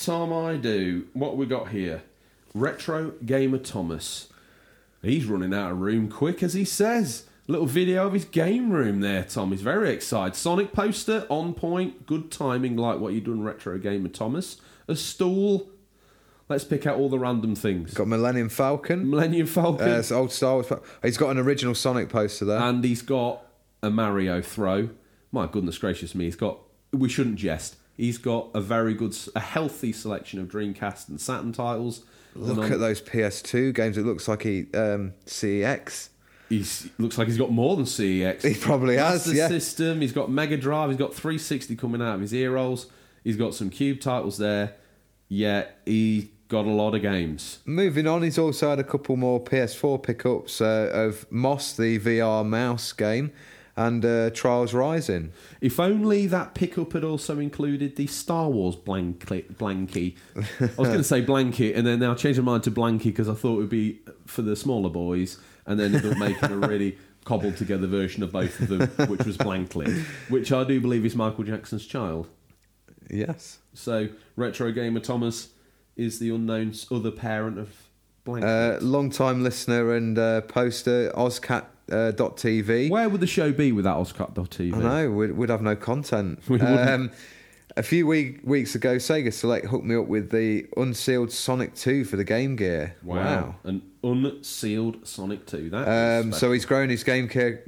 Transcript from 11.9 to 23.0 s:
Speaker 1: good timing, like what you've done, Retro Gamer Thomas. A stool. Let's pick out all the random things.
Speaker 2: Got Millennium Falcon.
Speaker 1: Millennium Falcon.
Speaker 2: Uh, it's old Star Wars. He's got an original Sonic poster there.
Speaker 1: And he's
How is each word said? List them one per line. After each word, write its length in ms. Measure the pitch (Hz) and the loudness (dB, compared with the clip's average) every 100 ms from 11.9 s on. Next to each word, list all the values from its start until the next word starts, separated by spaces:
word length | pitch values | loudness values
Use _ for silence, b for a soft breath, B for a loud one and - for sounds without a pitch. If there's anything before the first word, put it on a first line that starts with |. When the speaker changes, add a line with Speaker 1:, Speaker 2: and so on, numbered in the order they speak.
| - - | -6 -6
Speaker 1:
good 240 | 156 160 | -6 -6
timing, 460 | - 139 123 127 117 | -6 -2 0 0 0
like 220 | 117 107 | 0 0
what 120 | 101 | -2
you've 120 | 107 | -2
done, 180 | 117 113 | -2 -4
Retro 360 | 107 - 101 95 | -4 -6 -8 -6
Gamer 300 | 101 101 92 | -2 -2 -4
Thomas. 520 | - 110 151 185 - B B B | -4 -4 -2 -6 -10 B B B
A 60 | 156 | -4
stool. 720 | - - 185 190 202 196 - - _ b b b b b b | -4 -2 0 2 2 2 -2 -18 _ b b b b b b
Let's 160 | 143 | -4
pick 220 | - 143 147 | 0 0 2
out 100 | 135 | 2
all 100 | 139 | 2
the 100 | 131 | 2
random 360 | 127 120 110 | 0 0 0
things. 400 | 104 107 92 82 | 0 0 -2 -2
Speaker 2:
Got 140 | - 104 | -2 0
Millennium 400 | 113 120 127 113 | 2 2 2 0
Falcon. 600 | - 135 143 - 175 135 | 0 0 0 0 0 2
Speaker 1:
Millennium 380 | 147 165 170 160 | 2 4 2 2
Falcon. 420 | 180 170 143 117 | 2 2 2 2
Speaker 2:
Uh, 100 | 117 | 2
it's 120 | 113 | 2
old 200 | 120 127 | 0 0
Star 220 | - 131 | 0 2
Wars. 120 | 131 123 - B B | 2 0 -4 B B
He's 140 | 123 120 | 0 2
got 140 | 143 | 2
an 80 | 135 | 2
original 360 | 127 131 123 | 2 2 2
Sonic 340 | 113 135 123 95 | 0 2 0 0
poster 360 | 113 104 - | 0 0 0
there. 140 | 104 107 | 0 2
Speaker 1:
And 220 | 120 123 | 2 2
he's 180 | 123 117 | 2 0